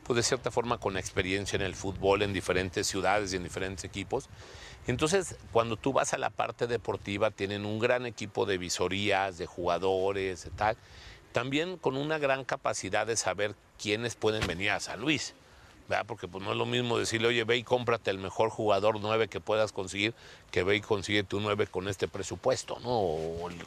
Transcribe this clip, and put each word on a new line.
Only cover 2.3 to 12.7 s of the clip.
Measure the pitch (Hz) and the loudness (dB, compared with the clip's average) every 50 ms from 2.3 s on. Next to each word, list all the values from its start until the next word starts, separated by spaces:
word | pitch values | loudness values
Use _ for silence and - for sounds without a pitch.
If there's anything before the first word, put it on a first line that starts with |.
diferentes | 98 90 - - 90 90 92 92 - 107 95 - | 0 -2 0 2 2 2 0 0 -2 -2 -2 0
ciudades | - 98 90 92 98 107 104 92 | -2 0 2 4 2 2 2 0
y | 92 | -4
en | 95 87 | -4 -4
diferentes | 82 - 95 95 95 98 - - | -6 -6 -6 -6 -6 -6 -8 -10
equipos. | 92 - 104 95 - 110 131 - - - - - - - - - - - - - | -8 -8 -8 -4 -4 -4 -4 -4 -8 -18 -18 -18 -18 -18 -18 -18 -18 -18 -8 -4
Entonces, | - 123 123 156 156 180 196 175 - - - - - | -2 0 2 2 4 4 2 2 0 -10 -12 -16 2
cuando | - 113 113 117 113 | 2 2 4 4 0
tú | - - 135 | 0 0 2
vas | 131 - 143 - - | 2 4 2 2 0
a | 139 | 0
la | 127 113 | -2 -4
parte | - - 113 113 113 - 123 | 0 -2 -2 -2 -2 -4 -2
deportiva, | 120 120 110 - - 101 92 - 101 101 98 107 107 | 0 0 -2 0 -2 -4 -4 -2 -4 0 2 2 2
tienen | 104 - 101 95 104 101 101 | 2 0 -4 -2 -2 -2 -2
un | 104 107 110 | -2 0 0
gran | 113 120 123 123 127 | 2 2 2 2 0
equipo | 120 110 - 117 104 - 113 107 | -6 -6 -8 -10 -6 -2 0 2
de | 98 98 | 2 0
visorías, | 90 90 87 - - 92 90 90 98 101 101 98 95 98 98 90 | 0 0 -4 -2 0 0 0 0 0 2 2 2 2 2 0 -2
de | 82 90 | -6 -8
jugadores, | - - - 87 87 85 85 92 95 95 95 92 98 98 98 95 95 90 - - | -8 -6 -2 0 0 0 2 2 2 2 2 2 0 0 0 -2 -2 -4 -6 -10
de | - | -12
tal, | - - 104 107 117 - - - - - - - - - - - | -4 0 0 0 0 -2 -10 -20 -20 -20 -18 -18 -20 -20 -20 -4
también | - 123 123 131 139 151 165 185 185 | -2 -2 -2 0 0 -2 -2 -2 -6
con | 165 - 135 131 | -2 -2 0 0
una | 135 143 151 160 | 0 -2 -2 -2
gran | 156 147 135 135 135 131 | 0 2 2 0 0 0
capacidad | - 139 135 - 120 | -4 -4 -2 -2 -2